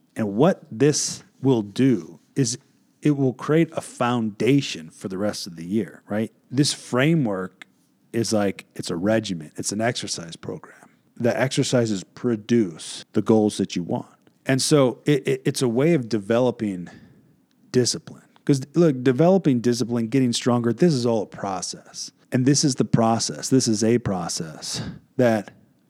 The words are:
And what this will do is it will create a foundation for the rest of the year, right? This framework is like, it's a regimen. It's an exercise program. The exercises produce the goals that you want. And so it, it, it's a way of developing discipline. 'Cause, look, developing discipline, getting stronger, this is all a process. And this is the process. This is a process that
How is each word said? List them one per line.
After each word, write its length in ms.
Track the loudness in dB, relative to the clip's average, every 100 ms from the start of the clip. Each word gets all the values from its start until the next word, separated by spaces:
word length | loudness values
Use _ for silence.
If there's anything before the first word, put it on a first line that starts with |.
| _ -6
And 200 | -4 2
what 280 | 2 2 -4
this 540 | 0 2 2 -2 -8 -16 _
will 200 | 2 2
do 580 | 0 2 2 2 -2 -18 _ -4
is 220 | -2 -4 _ _ _ _
it 100 | 0 2
will 180 | 0
create 360 | -2 0 2 2
a 80 | -2
foundation 1080 | -8 -4 -2 0 -2 0 2 2 2 -6 -14
for 180 | -14 -10
the 100 | -6
rest 300 | -4 -6 -10
of 80 | -12
the 100 | -4
year, 380 | -4 -4 -8 -8
right? 240 | -6 -6 _ _
This 220 | -2 -2
framework 920 | -2 -4 0 2 2 0 -4 -8 -12 -20 _ _ _ _
is 220 | -4 0
like, 320 | 0 0 -4 -12 -14
it's 140 | -10
a 60 | -4
regimen. 560 | 0 0 0 -6 -10 -10
It's 160 | -8
an 80 | -4
exercise 560 | -2 -4 -6 -10 -12 -14
program. 540 | -12 -12 -14 -20 -20 _ _ -4
The 240 | -2 0
exercises 640 | -2 -2 0 0 0 -2
produce 1000 | -8 -6 -4 -2 0 0 0 -4 -14 -16 -8
the 80 | -2
goals 360 | 2 4 4 0
that 180 | -4 -4
you 80 |
want. 240 | -6 -6 -8 _ _ _ -2
And 140 | 0
so 400 | 2 4 4 2 0
it, 220 | 0 0
it, 140 | -4 -2
it's 160 | -2
a 60 | 0
way 260 | 2 2
of 160 | 2 0
developing 800 | -4 0 2 2 0 -4 -6 -10 -16 -20 _ _ _ _ _ _
discipline. 520 | 0 0 -2 -10 -20 _ _ 0
'Cause, 160 | 0 0 2
look, 280 | 2 2
developing 560 | 2 4 6 6 4 2
discipline, 480 | 2 0 0 -2 0
getting 240 | 0 2
stronger, 400 | 0 0 2 2
this 220 | 2 2
is 120 | 2 2
all 180 | 0
a 40 | -2
process. 840 | -6 -6 -6 -8 -12 -16 -16 -16 -18 _
And 140 | 0 2
this 180 | 2
is 120 | 2 0
the 100 | 0
process. 640 | 2 2 2 -2 -6 0
This 180 | 2 2
is 160 | 2
a 160 | 2 2
process 840 | 0 -4 -6 -8 -10 -12 -10 -10 -10 -14 _ 0
that 360 | 2 2 -4 -16 _ _ _